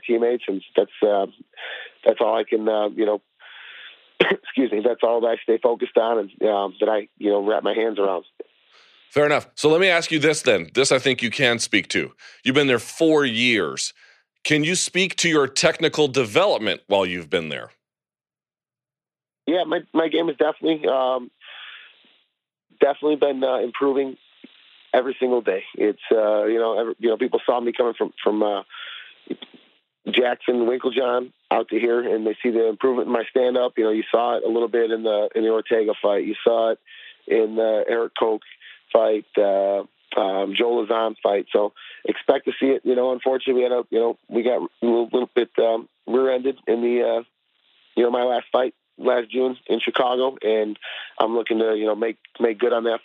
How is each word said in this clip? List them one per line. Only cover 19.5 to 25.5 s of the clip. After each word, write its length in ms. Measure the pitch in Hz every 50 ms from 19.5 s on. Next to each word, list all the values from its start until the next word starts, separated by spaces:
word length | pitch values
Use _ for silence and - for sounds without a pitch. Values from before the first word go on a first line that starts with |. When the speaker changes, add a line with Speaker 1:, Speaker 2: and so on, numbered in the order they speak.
| 349 180 160
Speaker 1:
my, 160 | 156 - - 156 _
my 160 | - 160 160 156
game 200 | 151 156 165 165
has 80 | 147
definitely, 500 | - 151 151 151 - 143 160 165 151 151 -
um, 420 | 131 131 131 127 131 127 123 - _ _ - - - - - - - - - - _ _ _ _ _ _ _ _ _ _ _ _ _ _ _ _ _ -
definitely 360 | 147 139 131 - 147 151 151
been, 260 | 135 147 143 135 131
uh, 160 | 131 131 127 117
improving 600 | 110 123 - - 143 139 131 139 139 131 127 - _ _ _ _ - - _ _ _ _ _ _ _ _
every 240 | - 127 123 131 123 -
single 220 | 127 127 127 120
day. 220 | 107 104